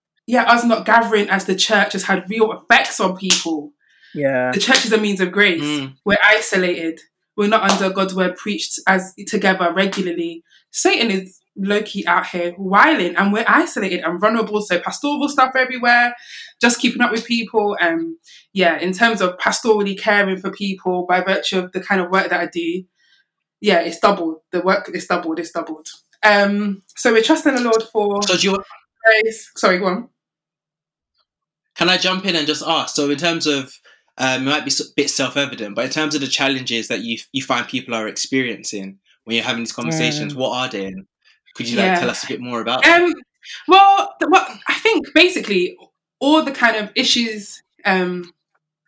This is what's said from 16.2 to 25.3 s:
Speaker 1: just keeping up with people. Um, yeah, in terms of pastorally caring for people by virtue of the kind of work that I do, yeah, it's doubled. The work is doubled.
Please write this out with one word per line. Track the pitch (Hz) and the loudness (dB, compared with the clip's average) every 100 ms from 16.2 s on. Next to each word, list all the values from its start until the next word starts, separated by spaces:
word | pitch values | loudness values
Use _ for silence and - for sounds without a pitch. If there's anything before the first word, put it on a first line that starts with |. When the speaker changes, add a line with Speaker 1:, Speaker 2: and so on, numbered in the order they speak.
| - - - - | -16 -20 -18 0
Speaker 1:
just | 240 240 | 0 2
keeping | - - | 0 0
up | 240 | 0
with | 220 - | -2 -2
people. | 233 226 220 202 185 | -4 -2 0 0 0
Um, | 170 165 165 165 _ - _ | 0 0 -4 -10 _ -20 _
yeah, | 196 175 151 | 0 2 2
in | 175 | -2
terms | 185 233 214 | 2 2 2
of | 180 180 | -2 0
pastorally | 208 - 233 214 202 190 | -2 0 2 2 0 -2
caring | 220 202 196 190 | 0 2 2 -2
for | 190 | -6
people | - 202 185 185 180 180 | -6 -6 -4 -4 -2 0
by | 180 | 0
virtue | 185 196 - 190 | 0 -2 -2 -4
of | 180 | -4
the | 185 | -6
kind | 185 190 | -2 -2
of | 175 | 0
work | 190 180 | 0 0
that | 175 | -2
I | 175 | -4
do, | 175 170 185 185 _ _ _ _ _ _ _ | -4 -4 -6 -8 _ _ _ _ _ _ _
yeah, | 208 170 | 2 2
it's | 170 - | 2 2
doubled. | 208 185 165 160 _ | 2 2 -2 -6 _
The | 180 | -2
work | 175 - - | 0 0 -2
is | 180 - | -8 -4
doubled. | 175 165 | -4 -2